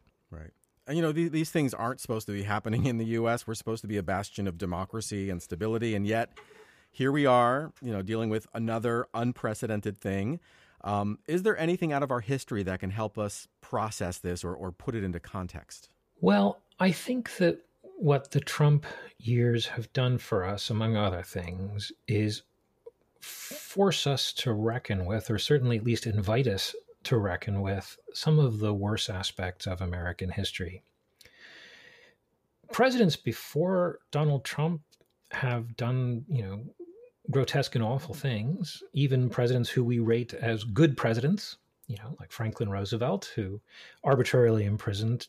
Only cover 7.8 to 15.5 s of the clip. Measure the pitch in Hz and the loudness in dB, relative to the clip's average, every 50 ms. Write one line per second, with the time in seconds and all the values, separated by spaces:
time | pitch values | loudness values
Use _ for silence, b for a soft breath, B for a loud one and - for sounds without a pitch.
7.8 | - 123 110 98 95 98 110 113 113 110 107 110 - - - 113 113 113 113 113 | -6 -4 -4 -4 -2 -2 -2 0 0 0 0 -2 -4 -6 -6 -4 -2 -2 -2 0
8.8 | 110 120 117 120 123 - - 113 120 123 123 - - 117 110 - - 113 110 104 | 0 0 0 0 -2 -2 -2 -2 0 0 -2 -2 -4 -4 -4 -4 -4 -2 -2 -2
9.8 | - 107 98 - - 101 95 98 98 113 160 170 b b b b b b b b | -2 -4 -6 -4 -4 -2 -2 0 0 -2 -4 -6 b b b b b b b b
10.8 | - 98 104 101 101 104 104 - _ - 156 180 185 220 202 - 160 165 180 180 | -4 -2 0 0 0 0 -2 -6 _ -2 -2 0 2 0 0 2 0 0 0 0
11.8 | 175 160 147 139 143 127 127 120 101 107 139 131 - - 127 101 98 90 92 92 | 0 0 0 0 0 0 -2 -2 -2 -2 -4 -4 -4 -4 -4 -2 -2 -2 -2 -2
12.8 | - 92 98 113 110 104 - 110 104 101 - - - - _ _ - - - 110 | -4 -4 -4 -4 -4 -4 -4 -4 -4 -4 -6 -8 -14 -18 _ _ -10 -4 -2 -2
13.8 | 104 107 104 - 98 90 90 - - 90 87 87 - 87 90 - 92 92 87 - | -2 -2 -4 -4 -6 -6 -6 -6 -4 -4 -4 -4 -4 -6 -8 -6 -8 -10 -10 -8
14.8 | - - 117 113 98 92 85 85 - - - 98 92 85 | -8 -6 -4 -4 -4 -4 -4 -6 -8 -10 -8 -8 -8 -8